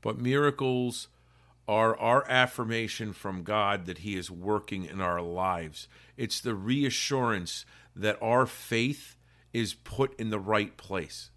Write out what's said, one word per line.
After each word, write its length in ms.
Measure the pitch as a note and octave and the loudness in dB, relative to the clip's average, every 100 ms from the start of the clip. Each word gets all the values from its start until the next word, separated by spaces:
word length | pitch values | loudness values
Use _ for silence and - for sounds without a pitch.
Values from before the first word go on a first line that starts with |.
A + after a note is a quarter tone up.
But 180 | A2+ A2 | -2 -2
miracles 880 | A#2+ C#3 D3 C#3+ C3+ B2+ B2 A#2+ - _ _ _ _ _ - | 2 4 4 2 0 0 -2 -4 -12 _ _ _ _ _ 0
are 300 | G#2+ A2+ A2 | 4 4 4
our 320 | A2+ B2+ C3+ | 6 4 6
affirmation 800 | B2+ B2 - A2+ A#2 A2 - G#2+ | 4 4 2 -2 -2 -4 -6 -8
from 320 | F#2+ G2+ F#2 | -6 -6 -6
God 420 | F2 G#2+ G2+ G2+ F2 | -2 2 2 0 -2
that 140 | E2 | -8
He 160 | G2 F#2+ | -4 -6
is 140 | F2 | -6
working 560 | F2+ F#2 G#2+ - G2 F2 | -8 -2 -2 -2 -8 -6
in 160 | F#2+ | -4
our 200 | F#2 F2 | -2 0
lives. 680 | F2 F2 F#2 F2 E2 D#2 - - - - | -2 -2 0 0 -4 -12 -18 -20 -20 -8
It's 240 | A#2 - | -6 -4
the 160 | B2 G#2 | -4 -4
reassurance 1080 | G2 C3+ C#3 B2+ - C#3 B2 G#2 F2 - - - - - | 0 0 2 0 0 0 2 0 -2 -10 -12 -20 -20 -2
that 260 | G#2 G2+ | 0 0
our 240 | A2 A#2+ B2+ | 4 4 4
faith 680 | - - A#2 B2 C#3+ - - _ _ _ | 0 -2 0 0 -4 -10 -20 _ _ _
is 220 | A#2 G#2+ | -2 -2
put 440 | - - - C3+ - | -4 -12 0 0 0
in 100 | A2 | -4
the 100 | G#2+ | -4
right 380 | F#2+ G#2+ G#2 - | 2 2 2 -6
place. 540 | - F#2+ D2+ - - | -8 -6 -6 -12 -16